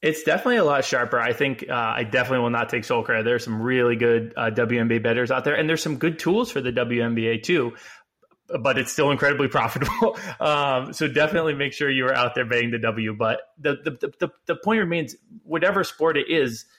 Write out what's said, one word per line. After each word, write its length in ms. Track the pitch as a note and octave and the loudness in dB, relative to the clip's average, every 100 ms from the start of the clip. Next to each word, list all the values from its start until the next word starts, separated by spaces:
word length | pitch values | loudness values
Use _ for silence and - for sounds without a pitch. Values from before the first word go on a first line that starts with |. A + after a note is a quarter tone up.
It's 200 | D3+ D#3 | -2 0
definitely 360 | - F3+ B3+ A#3+ | 0 0 2 2
a 60 | |
lot 200 | D#3+ C#3+ | 4 2
sharper. 340 | C3 C3 A#2+ A#2+ | 0 0 0 0
I 140 | A#2 | 0
think, 320 | A#2 C#3 B2+ - | 0 -2 -2 -6
uh, 40 | |
I 320 | B2 A2+ A2 | -4 -2 -2
definitely 400 | A2+ B2+ B2 B2+ | -2 0 0 0
will 60 | A#2+ | 0
not 180 | A#2 A2+ | 0 -2
take 160 | B2+ | -4
sole 180 | A2 A#2+ | -2 -2
credit. 220 | A2+ A2+ | 0 0
There 100 | A2 | 2
are 60 | A#2+ | 0
some 200 | A#2 A2 | -2 -4
really 360 | A#2 B2+ A#2+ A#2+ | 0 2 2 4
good, 380 | A#2 A#2 A2+ - | 4 2 0 -4
uh, 140 | A#2 | -2
W 280 | A2 A#2 A#2+ | 0 0 2
N 80 | A#2 | 2
B 100 | A2+ | 2
A 40 | |
bettors 300 | A2+ A#2 A#2+ | 2 0 2
out 120 | C3 | 0
there, 120 | C3+ | 0
and 140 | D3 D#3 | 0 2
there's 140 | D#3+ | 0
some 140 | D#3+ C#3 | -2 -2
good 240 | D#3+ D#3+ | -2 0
tools 320 | - G3+ A#3+ | 0 0 0
for 80 | C#3+ | -2
the 100 | B2 | -2
W 320 | B2 A#2+ A#2+ | -2 0 0
N 140 | A#2 A#2 | 0 0
B 100 | A2+ | 0
A 120 | A2+ | -2
too. 360 | A2 F3 A#2+ - - - _ _ _ _ _ - | 0 0 0 -6 -20 -20 _ _ _ _ _ -4
But 180 | B2 C3 | 0 0
it's 140 | B2+ | -2
still 180 | - C#3+ | 0 0
incredibly 380 | C#3 C#3+ C#3+ C#3 | 2 2 2 0
<laughs> 80 | C#3+ | 2
profitable. 580 | A#2 - C#3 - A3+ - G3+ D3 | 0 -2 -4 0 0 0 -10 -4
Um, 520 | - D3 C#3+ C3 C3 | 0 2 2 0 -2
so 160 | - D3+ | -4 -2
definitely 460 | C3 D#3 D#3+ D#3+ | 2 2 2 0
make 180 | D3 C#3 | 0 -4
sure 180 | - C#3+ | -2 0
you 160 | C3 B2+ | 2 2
are 80 | |
out 200 | C3 B2 | 2 0
there 100 | C3 | 0
betting 260 | A#2+ A#2+ A#2+ | 0 0 0
the 80 | A#2 | 0
W. 360 | A2+ A2 A2 | -2 -2 -4
But 260 | G#2+ A2+ - - _ | 0 0 -2 -6 _
the, 180 | C#3 C#3 | -4 -4
the, 80 | D#3+ | -6
the, 220 | C3+ - - | -6 -8 -4
the, 80 | F3+ - - | -6 -6 -6
the 100 | D#3+ | -4
point 240 | G3+ A3 | 0 0
remains, 360 | F3+ E3+ D#3 - _ - | 0 -2 -4 -10 _ -20
whatever 420 | - D#3+ F3+ G3 | -6 0 2 2
sport 320 | - - E3 D3+ | -2 0 2 2
it 120 | - | 0
is, 360 | D#3+ C3 A2+ - | 0 0 -2 -16